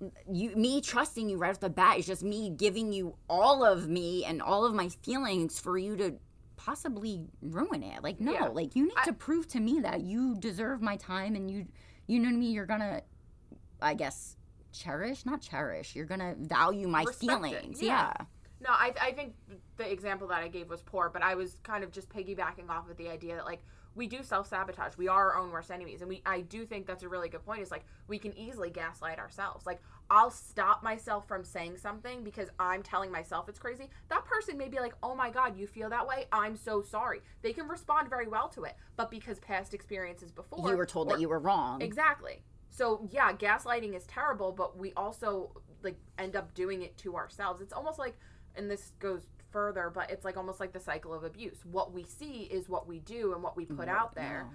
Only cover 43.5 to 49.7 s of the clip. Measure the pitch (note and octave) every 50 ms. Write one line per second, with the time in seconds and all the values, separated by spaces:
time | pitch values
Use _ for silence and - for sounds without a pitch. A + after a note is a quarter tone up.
43.5 | G#3+ A#3+ - A#3+ A#3+ A#3+ A3+ G#3 G3 F3+ - - - B3 C#4 D4+ B3+ G3+ G3+ F#3
44.5 | F#3 F#3+ F3+ F3+ - F#3 F#3+ F#3+ - - G3 G#3 - - A#3+ G#3+ G3+ F#3+ F3 -
45.5 | - - - - - - - F#3+ F3 - - - - - F#3+ F#3+ F#3+ G3+ F#3 E3
46.5 | - F3+ F3+ F#3+ G3 F#3 F3+ - - - - G3+ F3 E3 C#3 - - - G3+ F#3+
47.5 | F3+ F3+ G3 G3+ - - C#4 D#4 D#4+ D#4 C4+ B3 A#3 - - - - - - -
48.5 | - - G3+ G3+ G3+ G3+ - - - - - G3 F#3+ F3 D#3+ - - - - -
49.5 | - G#3 G#3 G#3